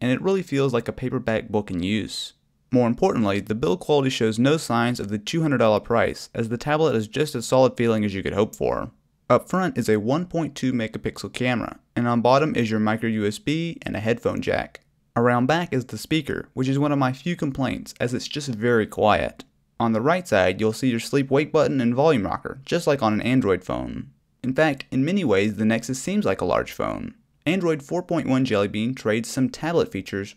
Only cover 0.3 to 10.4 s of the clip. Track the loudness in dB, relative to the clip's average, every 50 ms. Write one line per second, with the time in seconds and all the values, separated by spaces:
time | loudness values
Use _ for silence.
0.3 | 0 0 -2 -2 -2 0 0 2 0 0 -2 -4 -6 -6 -6 -4 -4 -4 -2 -2
1.3 | -2 -2 -2 -2 -2 -4 -2 -2 -4 -2 -2 0 -2 -2 -4 -6 -8 -10 -10 -10
2.3 | -14 _ _ _ _ _ _ _ 2 2 2 2 2 0 0 0 2 2 0 2
3.3 | 0 0 -2 -4 -4 -2 0 0 -2 -2 0 0 2 2 2 0 0 0 0 0
4.3 | 2 2 2 2 2 2 0 0 0 0 2 0 -2 -4 -4 -6 -6 -6 -6 -4
5.3 | -2 0 0 0 2 4 4 4 4 2 2 0 2 2 2 0 -2 -6 -12 -10
6.3 | -6 -6 -4 -4 -4 -4 -2 -2 0 2 2 2 2 0 -2 -2 -2 -2 -2 -2
7.3 | -2 -6 -2 2 4 6 6 4 4 2 2 2 2 2 0 0 -2 -2 -4 -2
8.3 | 0 2 0 0 0 -2 -2 -2 0 -2 -4 -8 -10 _ _ _ _ _ _ 2
9.3 | 2 2 2 0 -2 0 0 0 -2 -2 0 2 2 2 2 0 0 0 -2 -2
10.3 | -4 -4